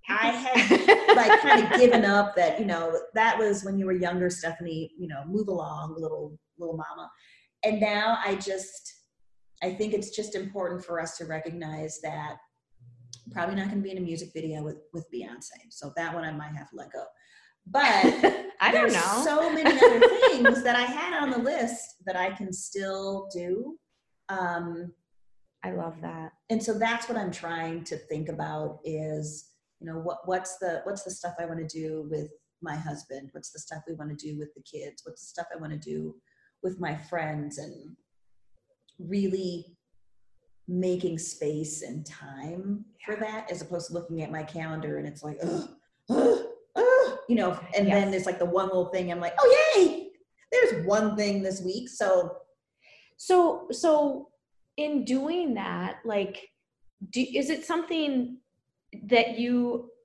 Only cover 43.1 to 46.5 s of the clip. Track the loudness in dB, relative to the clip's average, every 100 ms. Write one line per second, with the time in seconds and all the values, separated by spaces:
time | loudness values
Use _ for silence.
43.1 | -6 -6 -8 -10 -10 -8 -8 -6 -10 -8
44.1 | -8 -8 -8 -8 -8 -8 -6 -6 -6 -8
45.1 | -10 -12 -8 -6 -6 -8 -16 _ _ -2
46.1 | 4 6 4 0